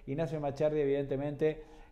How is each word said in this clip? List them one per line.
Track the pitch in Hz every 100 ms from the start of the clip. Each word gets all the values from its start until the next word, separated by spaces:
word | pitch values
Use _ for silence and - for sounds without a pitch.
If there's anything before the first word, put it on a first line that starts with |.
| -
Ignacio | 143 165 156
Machardi | 143 131 151 151
evidentemente, | 139 139 139 139 147 139 156 151 - - -